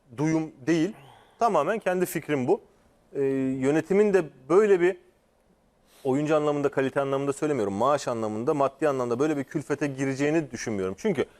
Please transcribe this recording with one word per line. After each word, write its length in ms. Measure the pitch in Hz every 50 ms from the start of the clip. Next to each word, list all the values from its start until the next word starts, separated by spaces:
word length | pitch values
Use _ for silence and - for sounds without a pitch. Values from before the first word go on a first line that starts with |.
| _ _ 120
duyum 340 | 113 151 160 160 160 156 151 - 139 123
değil. 260 | 147 170 165 156 196 220 - - - - - - _ _ -
Tamamen 400 | 226 233 190 156 139 170 220 214
kendi 260 | - 190 180 185 185
fikrim 420 | - - 165 - - 147 135 123
bu. 140 | 135 - - - _ _ _ _ _ _ _ _ _ -
E, 80 | 147 139 135 135 135 131 131 131 135
yönetimin 540 | 131 135 151 160 156 - 190 202 214 208 190
de 100 | 190 165 147 - - 131 131
böyle 300 | 160 196 220 202 196 175
bir, 160 | 175 180 185 - _ _ _ _ _ _ _ _ _ _ _ _ _ _ _ _ _ _ _ - -
oyuncu 320 | 135 131 143 151 147 156
anlamında, 340 | 151 151 147 147 147 143 139
kalite 320 | - 143 135 135 - 143
anlamında 320 | 139 139 135 135 139 139 139
söylemiyorum, 400 | - 165 151 147 123 104 98 98
maaş 340 | 101 117 135 147 139 -
anlamında, 460 | 135 120 113 110 107 107 107 120 147 156
maddi 360 | 143 139 135 - - 160 151
anlamda 300 | 139 131 123 120 117 120
böyle 180 | 147 156 156
bir 60 | 143 131
külfete 440 | - - 160 135 - 147 - 151
gireceğini 640 | 143 135 131 139 135 135 131 143 147 156 170 156 131
düşünmüyorum. 440 | - 110 - 120 110 98 92 95 95
Çünkü 280 | - - 220 175 - - - -